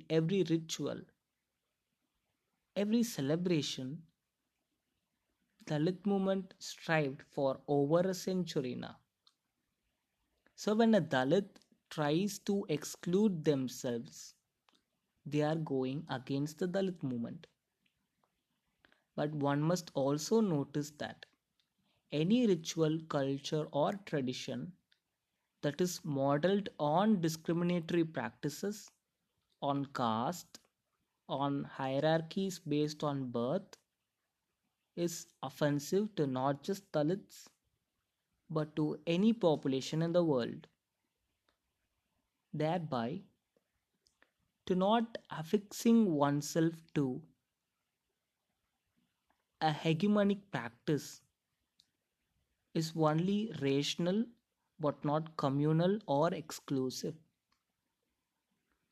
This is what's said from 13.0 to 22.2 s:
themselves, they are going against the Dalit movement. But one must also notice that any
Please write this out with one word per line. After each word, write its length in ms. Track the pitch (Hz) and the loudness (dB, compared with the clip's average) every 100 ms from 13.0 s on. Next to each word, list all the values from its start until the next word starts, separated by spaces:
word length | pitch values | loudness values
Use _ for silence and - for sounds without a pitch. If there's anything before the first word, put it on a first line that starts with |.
| - 185 220 170 | 0 4 4 2
themselves, 880 | 156 139 127 - 131 120 - - - - _ _ _ _ _ _ _ _ 147 | 0 2 0 -4 -6 -6 -8 -16 -20 -20 _ _ _ _ _ _ _ _ -4
they 140 | 147 | 0
are 140 | 151 165 | 0 0
going 480 | 156 135 131 135 - | -2 -2 -2 -4 -6
against 480 | 135 123 139 147 - | -8 -4 -4 -4 -4
the 100 | 185 | -4
Dalit 340 | 190 196 185 | -2 -2 -4
movement. 440 | 135 120 117 165 - _ _ _ _ _ _ _ _ _ _ _ _ _ _ _ _ - | -4 -4 -6 -10 -18 _ _ _ _ _ _ _ _ _ _ _ _ _ _ _ _ -4
But 160 | 151 | -4
one 300 | 151 139 143 | 0 0 2
must 280 | 156 180 - | 2 0 -2
also 460 | - 135 147 - 226 | -2 0 0 2 2
notice 500 | 208 147 135 151 143 - | 2 0 -2 -4 -6 -6
that 260 | 107 - - _ _ _ _ _ _ _ _ | -10 -12 -20 _ _ _ _ _ _ _ _
any 340 | 143 | -2